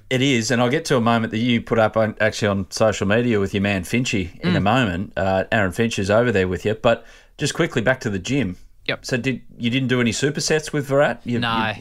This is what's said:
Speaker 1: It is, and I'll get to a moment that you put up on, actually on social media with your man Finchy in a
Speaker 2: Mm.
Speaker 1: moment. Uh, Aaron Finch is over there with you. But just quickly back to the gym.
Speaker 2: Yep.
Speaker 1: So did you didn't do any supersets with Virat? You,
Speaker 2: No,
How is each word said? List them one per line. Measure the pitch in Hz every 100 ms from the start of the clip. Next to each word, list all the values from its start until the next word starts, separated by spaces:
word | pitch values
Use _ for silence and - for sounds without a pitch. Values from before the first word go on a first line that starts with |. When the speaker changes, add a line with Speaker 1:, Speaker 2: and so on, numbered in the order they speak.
| -
Speaker 1:
It | 127
is, | 139 120 110
and | 120
I'll | 123
get | 151
to | - 131
a |
moment | 113 117 110
that | 110
you | 123 117
put | - 113
up | 107
on, | 110 107 -
actually | 107 - 104
on | 98 90
social | - 110 95 98
media | 113 123 104
with | 98
your | 101
man | 101 98
Finchy | 87 120 131 101 87 -
in | 175
a | 175
Speaker 2:
Mm. |
Speaker 1:
moment. | 95 127 110 87 104
Uh, | - 95 95 92
Aaron | 113 95
Finch | 85 117 -
is | 95
over | 107 123
there | 95 92
with | 90
you. | 104
But | - 120 117 - - _ -
just | 143
quickly | - 165 131
back | 110 127
to | 113
the | 98
gym. | 85 139 101 90 - - -
Speaker 2:
Yep. | -
Speaker 1:
So | - 127
did | 131 120 - -
you | 117
didn't | 131 127
do | 127
any | 120
supersets | 101 147 156 - 156 156
with | 151 135
Virat? | 139 151 -
You, | - 117
Speaker 2:
No, | 120 113 110 104